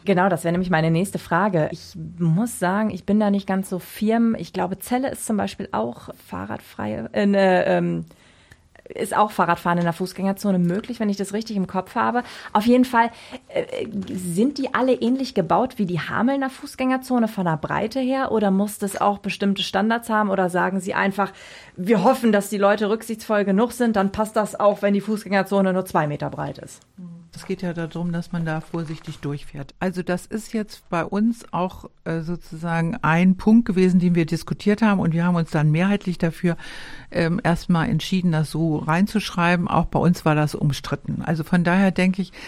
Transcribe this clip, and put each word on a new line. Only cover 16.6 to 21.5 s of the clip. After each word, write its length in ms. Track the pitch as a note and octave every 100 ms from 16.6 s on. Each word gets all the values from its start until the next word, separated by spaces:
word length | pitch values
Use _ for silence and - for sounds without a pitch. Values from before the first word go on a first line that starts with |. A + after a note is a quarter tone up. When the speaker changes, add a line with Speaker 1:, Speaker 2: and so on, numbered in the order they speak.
| C#4+ - C4 C4 B3+ B3 A3
Speaker 1:
von 160 | G#3+
der 120 | F3+ D#3
Breite 440 | - D3 A3 C4+
her? 320 | B3+ C4+ C4+
Oder 180 | A3 G3+
muss 280 | G3 G#3 -
das 220 | G3 -
auch 180 | G3+ G3+
bestimmte 440 | G3 - G3+ G3
Standards 460 | - F#3+ G#3+ A#3 A#3
haben? 220 | G#3+ G#3
Oder 200 | F#3+ F#3
sagen 300 | F3 F3+ F#3+
Sie 140 | F#3
einfach, 380 | - G3 F#3+ G3 - -